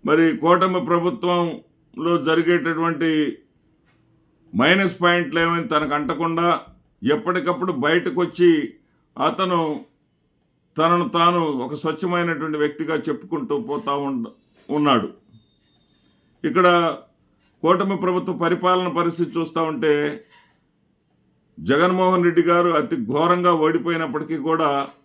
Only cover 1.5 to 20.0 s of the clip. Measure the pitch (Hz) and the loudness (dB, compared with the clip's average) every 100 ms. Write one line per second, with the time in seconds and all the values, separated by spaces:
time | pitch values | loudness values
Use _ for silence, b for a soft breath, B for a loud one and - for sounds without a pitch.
1.5 | 151 _ _ _ - 160 170 143 160 165 | -6 _ _ _ -6 -2 -2 0 0 2
2.5 | 175 165 160 165 156 160 156 147 - _ | 0 0 -2 -4 -2 -2 0 -2 -6 _
3.5 | _ _ _ _ _ _ _ _ _ _ | _ _ _ _ _ _ _ _ _ _
4.5 | 92 135 185 196 175 175 175 160 156 165 | 0 2 4 2 0 2 2 0 0 0
5.5 | 170 165 156 151 143 143 151 165 165 175 | 0 0 -2 0 -2 -2 -2 -2 0 0
6.5 | 160 - - _ _ 123 151 160 180 156 | 0 -4 -20 _ _ 0 0 0 -2 -2
7.5 | 180 185 143 143 170 175 165 175 - 175 | -4 -4 -2 2 2 0 -2 -4 4 4
8.5 | 160 139 - _ _ _ - 147 - 185 | 4 0 -10 _ _ _ -4 -4 -2 -2
9.5 | 175 160 147 - _ _ _ _ _ _ | 0 -2 -4 -12 _ _ _ _ _ _
10.5 | _ _ - 160 175 151 165 170 175 165 | _ _ -2 0 2 0 2 2 2 -2
11.5 | 135 127 147 160 156 185 175 170 160 156 | -4 -6 -6 -6 -4 -4 -2 -2 -4 -4
12.5 | 151 147 147 156 156 139 143 - 165 123 | -2 -2 -2 -4 -4 -4 -8 -6 -8 -4
13.5 | 143 - 143 131 143 139 135 113 - _ | -6 -4 -8 -4 -4 -4 -6 -8 -14 _
14.5 | _ _ 147 147 123 95 - _ - _ | _ _ -2 2 2 0 -12 _ -20 _
15.5 | _ _ _ _ _ _ _ _ _ 147 | _ _ _ _ _ _ _ _ _ -4
16.5 | 156 180 175 165 - - _ _ _ _ | 2 4 4 2 -4 -14 _ _ _ _
17.5 | _ 160 185 196 190 185 180 180 175 170 | _ 0 2 2 -2 0 -2 -4 -2 -2
18.5 | 175 180 180 180 156 170 170 165 160 160 | 0 2 2 0 -2 -2 -2 -4 -4 -4
19.5 | 165 160 147 156 147 | -2 -4 0 2 2